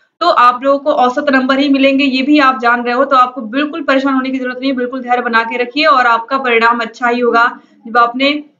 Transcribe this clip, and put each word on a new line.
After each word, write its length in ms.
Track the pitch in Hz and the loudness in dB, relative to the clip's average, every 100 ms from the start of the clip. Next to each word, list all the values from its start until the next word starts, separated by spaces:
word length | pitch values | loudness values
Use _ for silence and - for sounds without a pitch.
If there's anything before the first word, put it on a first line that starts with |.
| _ - | _ -4
तो 60 | 339 | 0
आप 360 | 277 247 247 | 4 4 2
लोगों 160 | 269 277 | 0 0
को 120 | 277 | 0
औसत 400 | 285 247 254 285 | 0 0 0 0
number 280 | 262 262 269 | 0 2 0
ही 100 | 285 | 2
मिलेंगे, 340 | 269 269 269 | 2 2 2
ये 180 | 277 262 | 0 0
भी 180 | 262 302 | 2 2
आप 180 | 269 254 | 2 2
जान 240 | 233 240 | 0 0
रहे 100 | 240 | -2
हो, 120 | 240 269 | -2 2
तो 100 | 269 | 2
आपको 260 | 247 269 | 2 -2
बिल्कुल 400 | 214 262 294 330 | -8 -6 -6 -6
परेशान 320 | 277 262 269 | -2 0 0
होने 160 | 262 262 | -2 -2
की 100 | 262 | -4
जरूरत 180 | 247 247 | -6 -6
नहीं 120 | 269 | -4
है, 60 | 254 | -4
बिल्कुल 240 | 247 262 | -4 -6
धैर्य 200 | 240 247 | -2 -2
बना 220 | 240 226 | 0 0
के 140 | 226 247 | -2 -4
रखिए 280 | 240 277 311 | -4 0 2
और 220 | 262 240 | 4 2
आपका 300 | 233 - 269 | 0 -2 -4
परिणाम 420 | 254 233 233 240 | 0 2 2 0
अच्छा 300 | 226 - 247 | -4 -6 -4
ही 100 | 247 | 0
होगा। 400 | 240 226 240 269 _ _ 226 | 0 2 2 -2 _ _ -4
जब 100 | 233 | 0
आपने 340 | 240 247 277 294 - _ | 0 0 -2 -2 -8 _